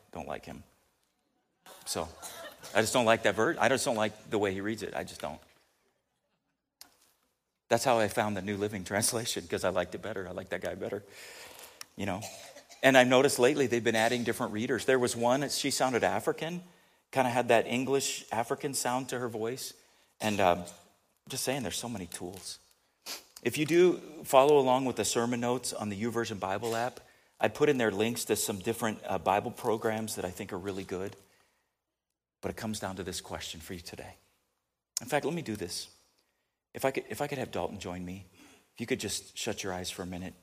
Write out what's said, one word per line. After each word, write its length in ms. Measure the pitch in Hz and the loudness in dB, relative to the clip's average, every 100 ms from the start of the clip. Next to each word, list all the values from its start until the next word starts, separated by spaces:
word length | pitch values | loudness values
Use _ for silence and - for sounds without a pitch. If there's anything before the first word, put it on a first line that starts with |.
| _ | _
Don't 140 | 85 71 | -12 -10
like 180 | 71 - | -10 -10
him. 180 | - - _ _ _ _ _ _ _ _ _ - - - | -16 -18 _ _ _ _ _ _ _ _ _ -20 -16 -8
So, 220 | 98 80 - - - - - - 104 | -6 -6 -10 -16 -14 -16 -16 -2 2
I 60 | |
just 120 | 110 | 4
don't 120 | 131 113 | 4 6
like 180 | 113 | 6
that 120 | 110 98 | 4 2
ver-, 200 | 123 - | 2 4
I 100 | 113 | 2
just 160 | 131 143 | 2 2
don't 100 | 110 | 0
like 340 | 107 - - | 0 -2 -4
the 80 | 107 | 0
way 160 | 101 | 0
he 80 | 95 | 0
reads 220 | 101 110 | -4 -4
it. 100 | - - | -6 -6
I 80 | |
just 180 | 90 - | -8 -8
don't. 180 | 76 - - _ _ _ _ _ _ _ _ _ _ _ _ - - _ _ _ _ _ _ _ - | -10 -10 -18 _ _ _ _ _ _ _ _ _ _ _ _ -20 -20 _ _ _ _ _ _ _ 0
That's 140 | 117 | 2
how 160 | 135 117 | 4 4
I 80 | 104 | 2
found 300 | 120 107 101 | 0 -2 -2
the 40 | |
New 160 | 95 101 | -4 -2
Living 260 | 104 104 | -4 -4
Translation, 600 | 87 101 113 117 117 101 87 | -2 0 0 0 -4 -6 -4
'cause 160 | 101 | -2
I 60 | 95 | 0
liked 260 | 87 87 101 | 0 -2 -4
it 60 | |
better. 260 | 95 107 90 | -8 -8 -8
I 40 | |
liked 200 | 92 95 | -8 -8
that 100 | 92 | -6
guy 140 | 92 87 | -6 -6
better, 280 | 104 101 - - - - - - - - - - | -6 -6 -10 -20 -18 -18 -18 -18 -20 -20 -16 -6
you 100 | 101 | -4
know. 160 | 92 110 - - - - - | -4 -8 -14 -18 -20 -20 2
And 140 | 135 131 | 6 8
I've 100 | 123 | 8
noticed 320 | 127 139 131 | 8 6 6
lately 280 | 123 147 127 | 4 6 2
they've 160 | 120 | 2
been 120 | 113 110 | 2 2
adding 280 | 117 123 | 2 2
different 300 | 117 110 117 | -2 -2 -2
readers. 320 | 104 123 120 - | -2 -2 0 4
There 140 | 131 | 4
was 160 | 123 117 | 4 2
one, 340 | 117 135 139 | 2 2 0
she 220 | - 143 | -2 0
sounded 320 | - 131 117 | 2 2 4
African, 600 | 95 98 165 - 160 175 - _ _ _ - | 2 2 0 -2 -4 -8 -12 _ _ _ -4
kinda 180 | 135 127 | 2 2
had 180 | 123 120 | 4 6
that 200 | 113 - | 4 4
English 580 | 120 131 139 131 - - | 0 2 0 0 -6 -4
African 420 | 110 117 135 151 | -4 -2 -2 -4
sound 360 | 131 127 127 131 | -2 -2 -2 -2
to 100 | 127 | -4
her 80 | 123 | -4
voice. 460 | 110 113 131 - - _ _ _ - | -4 -4 -4 -10 -14 _ _ _ -4
And, 180 | 107 101 | -2 4
um, 260 | 95 87 - - - _ _ _ - | 6 4 0 -16 -20 _ _ _ -10
just 160 | 135 | -6
saying, 200 | - 139 | -2 -2
there's 140 | 101 - | -4 -6
so 120 | 120 | -6
many 180 | 110 85 | -8 -10
tools. 520 | - 90 95 - - _ _ _ _ - - - - | -10 -12 -12 -14 -16 _ _ _ _ -12 -12 -14 -6
If 160 | 120 127 | -4 0
you 80 | 151 | 2
do 360 | 170 180 175 - - | 6 6 4 -4 -12
follow 360 | - 135 139 147 | 6 8 10 8
along 260 | 131 127 131 | 6 4 2
with 100 | 113 | 0
the 100 | 101 | 0
sermon 340 | 123 117 123 | 2 0 0
notes 340 | 120 127 - | 0 0 -2
on 160 | - 107 | -4 -4
the 120 | 101 | -2
YouVersion 380 | 117 113 113 101 | -2 0 -2 -2
Bible 360 | 95 101 117 113 | -2 -2 -2 0
app, 240 | 123 - - _ _ - | -2 -6 -20 _ _ 0
I 80 | 110 | 0
put 220 | - 147 | 2 2
in 80 | 135 | 4
there 140 | 110 | 2
links 340 | 98 110 120 - | 2 0 0 0
to 100 | 107 | 0
some 240 | - 104 | 0 -2
different, 400 | 101 110 113 104 - | -2 -2 -2 -4 -4
uh, 120 | 95 | -2
Bible 340 | 80 101 117 | 2 2 0
programs 640 | - 120 110 113 110 110 - | -4 -2 0 0 -2 -4 -6
that 100 | 92 | -6
I 60 | |
think 220 | 92 104 | -6 -8
are 40 | 95 | -6
really 260 | 98 98 | -6 -6
good. 320 | 95 92 98 - _ _ _ _ _ _ _ _ _ _ _ _ | -6 -6 -6 -10 _ _ _ _ _ _ _ _ _ _ _ _
But 120 | 98 | -8
it 60 | 98 | -6
comes 220 | 110 104 | -6 -6
down 160 | 98 92 | -6 -8
to 60 | |
this 160 | 90 87 | -8 -8
question 400 | - 82 - 85 | -8 -10 -10 -12
for 140 | 78 | -12
you 60 | 90 | -14
today. 360 | - - - - _ _ _ _ _ _ _ - | -14 -16 -16 -18 _ _ _ _ _ _ _ -6
In 60 | 120 | 0
fact, 180 | 147 131 | 0 0
let 80 | |
me 80 | 131 | -2
do 140 | 120 107 | -4 -6
this. 320 | 87 - - _ _ _ _ _ _ _ _ - | -6 -8 -12 _ _ _ _ _ _ _ _ -2
If 100 | 135 | 0
I 60 | |
could, 140 | 139 - | 0 -4
if 120 | 107 | -6
I 60 | 147 | -4
could 120 | 135 | -4
have 100 | 113 | -4
Dalton 300 | 95 87 95 | -4 -4 -6
join 260 | 90 90 90 | -8 -8 -8
me, 220 | 95 92 _ - - _ - | -10 -14 _ -20 -20 _ -10
if 40 | |
you 60 | 117 | -4
could 140 | 131 | -4
just 360 | 104 - - - | -4 -6 -8 -8
shut 280 | - 101 | -6 -6
your 100 | 101 | -6
eyes 160 | 90 90 | -6 -6
for 140 | - | -8
a 20 | 90 | -8
minute, 300 | 90 92 - | -8 -10 -12